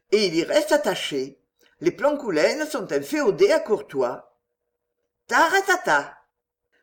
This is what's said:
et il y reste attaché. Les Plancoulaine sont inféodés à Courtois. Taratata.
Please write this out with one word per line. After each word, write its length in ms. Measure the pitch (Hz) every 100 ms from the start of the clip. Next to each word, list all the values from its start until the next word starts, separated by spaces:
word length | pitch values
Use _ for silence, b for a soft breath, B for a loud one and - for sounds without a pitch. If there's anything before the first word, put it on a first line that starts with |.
| -
et 160 | 214 190
il 80 | 165
y 80 |
reste 300 | 156 302 -
attaché. 680 | 302 220 175 - 139 139 - _ _ b b
Les 120 | 160
Plancoulaine 760 | - 277 285 214 151 196 294 302
sont 240 | 262 185
inféodés 600 | - - 302 240 156 208
à 80 | 320
Courtois. 800 | 311 208 - 139 120 131 - _ _ _ _ _ _ _ _ _ -
Taratata. 880 | 247 320 381 381 349 - 147 143 - _ _ _ _ _ _